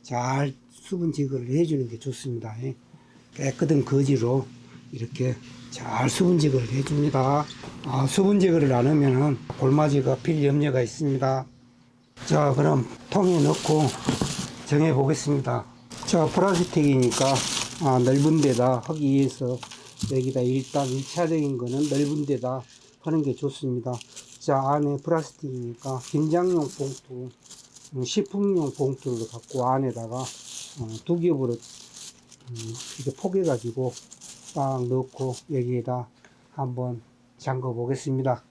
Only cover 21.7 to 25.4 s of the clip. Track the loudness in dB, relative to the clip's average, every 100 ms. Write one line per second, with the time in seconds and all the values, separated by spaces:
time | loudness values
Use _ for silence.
21.7 | -2 0 2 0 0 -2 -2 -2 -6 -10
22.7 | -20 -20 _ -2 0 0 -2 -6 -4 -4
23.7 | -4 -4 -8 -10 -20 -20 -8 0 2 2
24.7 | 2 0 -2 0 -2 -2 -12